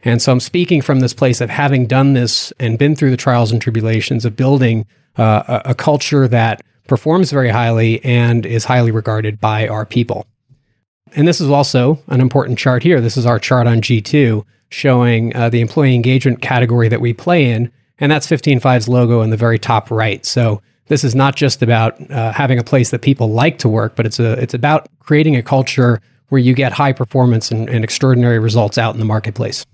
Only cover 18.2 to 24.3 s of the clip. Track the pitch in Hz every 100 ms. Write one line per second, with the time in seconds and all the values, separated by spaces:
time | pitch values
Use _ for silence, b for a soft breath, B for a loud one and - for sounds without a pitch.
18.2 | - 151 - 131 135 127 110 123 120 117
19.2 | 110 110 117 113 - 113 - 110 110 98
20.2 | - - 117 104 _ _ _ 151 139 120
21.2 | 139 131 143 - 117 117 113 - - 123
22.2 | 113 104 139 127 117 139 117 120 - 135
23.2 | 113 110 151 - 120 110 113 - 110 -
24.2 | 117